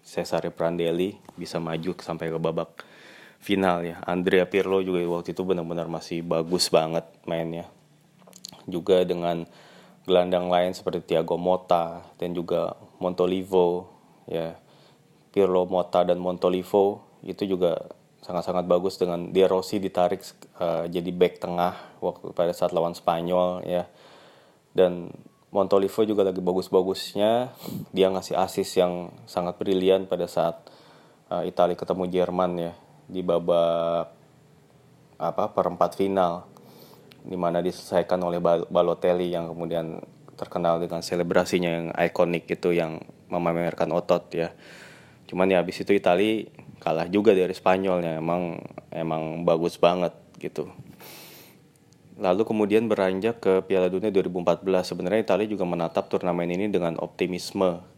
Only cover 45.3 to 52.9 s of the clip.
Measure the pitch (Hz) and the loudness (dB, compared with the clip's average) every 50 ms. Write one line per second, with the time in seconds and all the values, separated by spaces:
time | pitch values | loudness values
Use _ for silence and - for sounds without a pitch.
45.3 | - 90 92 95 95 90 85 87 90 - 95 - 101 98 - 92 87 90 104 110 | 0 0 2 4 4 2 2 0 -6 -8 0 2 2 4 4 4 4 4 2 2
46.3 | 110 110 - - - - - - - - - 82 80 80 85 87 92 104 104 113 | 0 -2 -4 -10 -16 -20 -20 -20 -20 -8 -4 -2 -2 -2 -2 0 0 4 6 6
47.3 | 101 92 90 87 90 - - 95 92 95 95 95 92 90 85 82 80 80 80 82 | 6 6 2 0 -2 0 2 2 2 4 2 0 0 0 0 -2 -4 -2 -2 -2
48.3 | 85 90 87 85 82 - - - - - - - - 82 82 82 80 80 80 80 | -2 0 -2 -4 -6 -10 -12 -14 -18 -18 -18 -12 -8 -6 -4 -4 -2 -4 -4 -6
49.3 | 82 85 87 85 82 82 82 85 - - - 87 90 90 87 82 - - - - | -6 -2 0 0 2 2 0 -2 0 2 2 4 4 2 0 -2 -4 -8 -20 -20
50.3 | - - 80 80 - - 73 - - - - - - - - - - - - - | -18 -12 -12 -10 -8 -8 -10 -10 -12 -20 -20 -20 -20 -20 -20 -20 -20 -20 -20 -20
51.3 | - - - - - - _ _ _ _ _ _ - _ _ - - - 107 92 | -20 -20 -20 -20 -20 -20 _ _ _ _ _ _ -20 _ _ -20 -12 -4 0 2
52.3 | 90 98 110 - 117 107 104 98 104 110 117 113 | 2 2 2 0 2 0 2 4 4 2 4 2